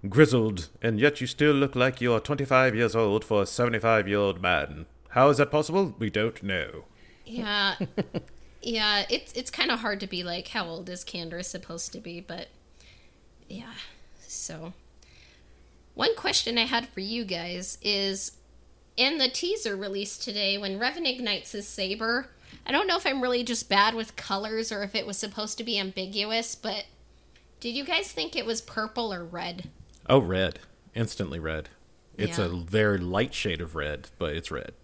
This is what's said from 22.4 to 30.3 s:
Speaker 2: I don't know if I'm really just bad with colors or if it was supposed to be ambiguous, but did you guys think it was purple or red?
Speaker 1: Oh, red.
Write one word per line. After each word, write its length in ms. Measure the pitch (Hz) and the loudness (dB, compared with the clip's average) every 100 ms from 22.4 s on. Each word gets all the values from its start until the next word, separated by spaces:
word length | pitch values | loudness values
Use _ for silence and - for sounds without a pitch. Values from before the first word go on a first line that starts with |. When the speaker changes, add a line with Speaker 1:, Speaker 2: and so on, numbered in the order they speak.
| - - - | -20 -16 -2
Speaker 2:
I 60 | |
don't 160 | 277 381 | 0 2
know 100 | 381 | 0
if 80 | 359 | 0
I'm 160 | 269 | 0
really 220 | 254 247 | 0 0
just 260 | 240 233 - | 0 -2 2
bad 240 | 196 208 | 6 6
with 220 | 226 220 - | 4 -6 -10
colors 560 | - 196 214 220 226 | -4 -4 -2 -4 -2
or 100 | 208 | -4
if 120 | 196 226 | -2 -2
it 100 | 233 | -2
was 120 | 196 | -2
supposed 400 | 208 202 214 - | -4 -6 -6 -6
to 40 | |
be 140 | 233 208 | -4 -2
ambiguous, 800 | 190 190 190 202 208 226 226 - | -2 -4 -6 -4 -2 0 -2 -4
but 300 | 220 208 - - - - _ - _ - | -6 -8 -10 -20 -20 -20 _ -20 _ -10
did 160 | 240 240 | -6 -6
you 80 | 285 | -2
guys 260 | 359 403 | -2 -2
think 240 | - 320 330 | -4 -4 -4
it 100 | 226 | -2
was 140 | 226 | -4
purple 520 | - - 214 233 226 | -4 -6 -4 -2 -4
or 100 | 185 | -4
red? 460 | 170 175 175 175 175 - - - - | -8 -8 -8 -8 -12 -16 -20 -20 4
Speaker 1:
Oh, 80 | 139 | 4
red. 400 | 92 | 6